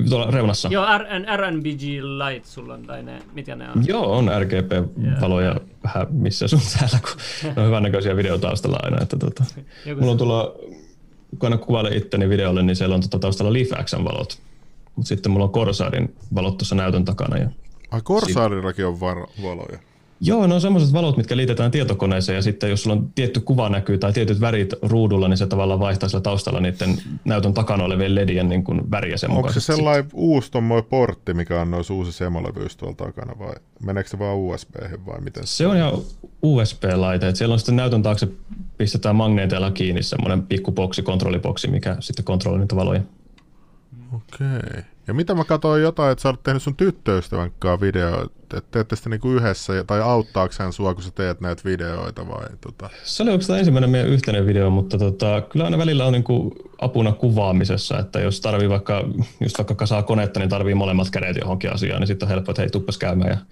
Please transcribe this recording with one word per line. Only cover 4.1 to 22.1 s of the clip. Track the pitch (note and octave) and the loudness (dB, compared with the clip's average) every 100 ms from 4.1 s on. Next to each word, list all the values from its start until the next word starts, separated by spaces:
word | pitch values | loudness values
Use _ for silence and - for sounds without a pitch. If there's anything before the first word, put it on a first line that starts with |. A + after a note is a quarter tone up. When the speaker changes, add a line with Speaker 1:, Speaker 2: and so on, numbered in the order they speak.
| A#2 | 2
Speaker 1:
on | G#2+ G2+ | 2 2
R | F#2+ | 0
G | F#2 F#2 | 0 0
B | |
Speaker 2:
Joo. | F#2 F2 - - - | 0 -2 -2 0 2
Speaker 1:
valoja | F#2 F2+ F#2 - - - | 2 2 2 0 -6 -8
vähän | - F#2 F#2+ | -4 -4 -2
missä | C#3+ - - G#2+ | 0 0 0 2
sun | D3+ - - | 2 2 0
täällä, | C3+ A#2+ | 2 0
kun | - - - - D#3 C3 | -2 -8 -12 -8 -4 2
ne | |
on | G#2+ | 2
hyvännäköisiä | A2+ G#2 G2 G2 F#2+ | 4 2 2 2 2
videotaustalla | F#2+ F2+ F#2 F2+ - - | 2 0 0 -2 -2 -2
aina, | - - | 0 -2
että | - - | 0 -2
tota, | - - B2+ - - - D3 | -2 0 -2 -4 -18 -14 -8
Speaker 2:
Joku | C#3 | -2
Speaker 1:
mulla | B2+ | 2
on | A#2 | 2
Speaker 2:
se | A#2 | 2
Speaker 1:
tuolla, | A2+ - - - - - - - - - - | 0 -2 -6 -18 -18 -20 -20 -20 -20 -16 -2
kun | F#2+ | 0
aina | A2 | 0
kuvailen | - A2+ G#2 | 0 0 0
itteni | G#2 - G2+ F#2+ | -2 -2 0 2
videolle, | G2 F#2+ F#2 | 2 2 2
niin | F#2 F#2 | 2 2
siellä | F#2 F#2 | 2 0
on | |
tota | F#2 F2+ | 0 0
taustalla | F#2+ F#2+ G#2 | -2 0 2
Leaf | B2+ - - | 2 0 -4
Action | - F2 F2 | -4 -4 -4
valot. | - - - - - - - - - | -4 -8 -12 -20 -20 -20 -20 -12 -6
Mut | A2 | -4
sitten | G2+ G#2+ | -2 0
mulla | G2 G2 | 2 2
on | |
Corsairin | A2+ G2+ G2 - E2+ - - - F#2 | 2 0 0 -2 -2 -4 -6 -6 -2
valot | F#2+ F#2+ | -2 -2
tuossa | - G2 | 0 0
näytön | F#2 F2+ F#2 | 2 2 0
takana | F#2+ - - | -2 -2 0
ja | - - - - - | -2 -4 -14 -18 -8
Speaker 3:
Ai, | A#2 | -4
Corsairillakin | A2 G#3 G3 G#2+ A2 G2 F#2 F2+ F2+ | 0 0 2 2 2 0 -4 -2 -2
on | F2 | -2
var-, | F2+ F2+ F2+ G2+ | -4 -4 -10 -10
valoja? | F#2 F2 - - - _ _ - | -10 -8 -10 -14 -18 _ _ -4
Speaker 1:
Joo, | D#3+ A3+ F#3 | 2 4 4
ne | |
on | F3 | 4
semmoiset | G3 F#3 C#3+ | 4 4 4
valot, | D#3+ E3 B2+ | 4 2 2
mitkä | G#2+ B2 | 0 0
liitetään | B2 A#2 A#2+ | 0 2 2
tietokoneeseen, | D3 B2+ G2 G2 | 2 0 0 0